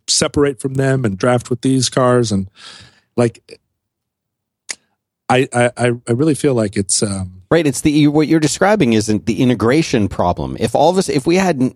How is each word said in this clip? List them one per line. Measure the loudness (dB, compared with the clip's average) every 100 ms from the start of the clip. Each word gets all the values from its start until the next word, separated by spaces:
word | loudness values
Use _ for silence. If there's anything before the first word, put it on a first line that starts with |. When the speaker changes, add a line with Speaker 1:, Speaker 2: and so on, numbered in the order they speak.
| -4
Speaker 1:
separate | -2 0 0 0 -2
from | -6 -2
them | 0 0 -2
and | -2
draft | 0 0 -2
with | -2
these | 0 0 0
cars. | 0 2 2 2
And, | -2 -6 -12 -20 -20 -20 _ _ -2
like, | -2 -4 -16 -20 _ _ _ _ _ _ _ _ _ _ -18 -18 _ _ _ _ -2
I, | 0 0
I, | 0 0 0
I, | -2 -2 -4
I |
really | 0 0 0
feel | 0
like | 0 -2 -4
it's, | -4 -2
um, | -2 -4 -8 -12 -2
Speaker 2:
Right, | 0 0
it's | 0
the, | 0 2 2
what | 2 2
you're | 2
describing | 0 0 0 2 2
is | 2 0
the | -2 -2 0
integration | 0 2 2 0 0 0 -2
problem. | 0 -2 -2 -6 -4
If | 0
all | 2 2
of | 2
us, | 0
if | -2 0
we | 0
had | 0 0
n-, | -2